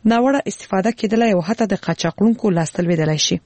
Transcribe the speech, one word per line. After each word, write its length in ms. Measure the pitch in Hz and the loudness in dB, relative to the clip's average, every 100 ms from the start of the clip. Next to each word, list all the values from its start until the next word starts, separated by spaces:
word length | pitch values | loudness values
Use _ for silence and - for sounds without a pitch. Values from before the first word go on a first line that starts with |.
| 220 | 2
ناوړه 280 | 233 247 277 - | 2 2 0 -2
استفاده 400 | - - 190 196 | -10 -6 -2 -2
کېدلی 420 | 233 214 226 233 | -2 -2 0 2
او 80 | 185 | 2
حتی 240 | 165 233 220 | 0 -2 -2
د 160 | 190 - | -2 -4
قاچاقونکو 640 | 165 170 - 220 226 214 170 | -4 -4 0 0 2 0 0
لاسته 240 | 160 - | -2 -2
لوېدلی 360 | 175 170 156 156 - | -2 0 0 0 -2
شي. 140 | 175 | -4